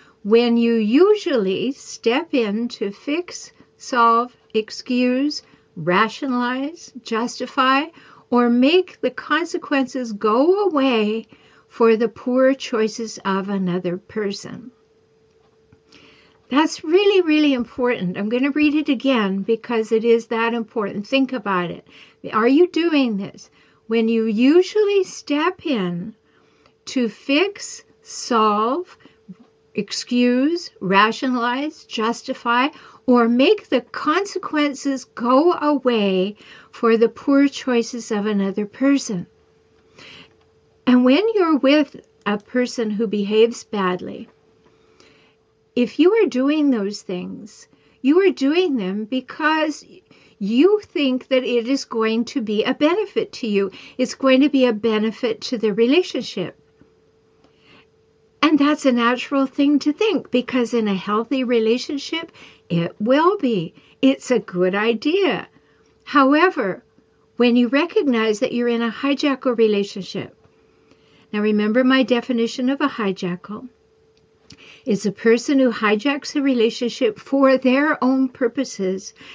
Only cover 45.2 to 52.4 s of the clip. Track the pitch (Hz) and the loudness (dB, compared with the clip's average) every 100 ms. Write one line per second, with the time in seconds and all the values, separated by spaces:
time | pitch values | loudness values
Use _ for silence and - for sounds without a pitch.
45.2 | _ _ _ _ _ - 240 - 339 453 | _ _ _ _ _ -2 -2 2 2 4
46.2 | 349 247 269 302 285 233 196 202 - 180 | 2 0 0 2 0 0 -2 -8 -10 -10
47.2 | 185 185 208 - - _ _ _ 262 339 | -10 -14 -18 -20 -20 _ _ _ 0 2
48.2 | 392 247 269 330 370 262 185 202 214 254 | 2 2 0 0 0 0 -2 -6 -6 -6
49.2 | 247 - 311 311 302 285 - - _ _ | -6 -4 -2 0 -2 -6 -16 -20 _ _
50.2 | _ _ 196 233 359 415 - 320 277 254 | _ _ -2 4 4 4 -2 -2 -2 -2
51.2 | - 262 277 240 226 277 - 226 220 226 | 0 -2 0 -2 0 -4 -4 -4 -2 -2
52.2 | 233 277 | -2 -6